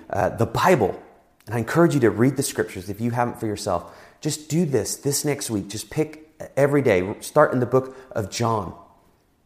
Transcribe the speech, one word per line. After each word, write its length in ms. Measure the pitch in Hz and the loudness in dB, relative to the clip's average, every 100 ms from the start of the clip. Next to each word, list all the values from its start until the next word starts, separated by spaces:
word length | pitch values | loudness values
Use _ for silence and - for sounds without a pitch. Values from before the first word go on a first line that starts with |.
| - | -6
uh, 200 | 95 90 | -2 0
the 160 | 104 113 | 0 -2
Bible. 540 | - 185 165 95 - - _ _ _ - | 2 4 4 2 -2 -14 _ _ _ -8
And 100 | 117 | -6
I 20 | |
encourage 380 | 113 160 170 139 | 0 4 4 6
you 40 | |
to 80 | 113 | 4
read 280 | 95 127 143 | 4 2 2
the 60 | |
scriptures 460 | - - 107 98 92 | -2 -4 -4 -6 -10
if 120 | 101 | -6
you 100 | 120 | -4
haven't 280 | 123 120 107 | -2 -2 -4
for 80 | 110 | -6
yourself. 440 | 101 104 87 - - - _ | -4 -2 -4 -6 -20 -20 _
Just 260 | 156 147 - | -6 -6 -2
do 160 | 156 165 | 0 2
this, 300 | 120 95 - | 0 -2 -4
this 300 | 139 139 151 | -4 -2 -2
next 240 | 139 - | -4 -4
week. 200 | 107 87 | -4 -4
Just 200 | 107 - | -10 -6
pick 400 | 156 156 - - - - - | -4 -4 -6 -20 -20 -6 0
every 260 | 139 143 | 2 4
day. 340 | 120 92 92 110 | 4 2 2 -6
Start 300 | - 151 151 | -2 2 4
in 80 | 127 | 2
the 60 | 123 | 2
book 320 | 131 131 - - | 0 0 -8 -10
of 180 | - 98 | -6 -6
John 440 | - 117 110 87 - - _ _ _ _ _ | -2 -2 -2 -6 -12 -20 _ _ _ _ _